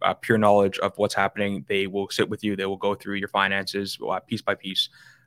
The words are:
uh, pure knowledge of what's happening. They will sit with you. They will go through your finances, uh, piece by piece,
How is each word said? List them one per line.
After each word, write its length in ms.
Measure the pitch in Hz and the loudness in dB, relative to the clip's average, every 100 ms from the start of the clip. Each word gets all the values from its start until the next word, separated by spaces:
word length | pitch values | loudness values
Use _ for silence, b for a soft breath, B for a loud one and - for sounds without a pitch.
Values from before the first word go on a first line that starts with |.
uh, 100 | 95 | -2
pure 220 | 92 - 113 | 0 2 4
knowledge 420 | 104 101 98 92 | 6 6 4 2
of 120 | 98 - | -4 0
what's 180 | 104 | -2
happening. 500 | - 98 - 101 98 67 | 2 -2 0 -4 -4 -2
They 180 | 101 98 | -2 0
will 240 | 98 98 | -2 -4
sit 180 | - 104 | -2 -2
with 140 | 104 | -2
you. 140 | 107 98 | -4 -2
They 100 | 98 | -2
will 100 | 95 | -2
go 200 | 101 98 | -2 -2
through 180 | - | -4
your 140 | 101 98 | -6 -2
finances, 680 | 101 98 98 95 101 98 - - | 0 2 0 -2 -6 -6 -6 -4
uh, 120 | 90 | -4
piece 240 | - 113 | -4 -4
by 140 | - 98 | -2 -2
piece, 320 | 95 92 - b b b | -2 -4 -4 b b b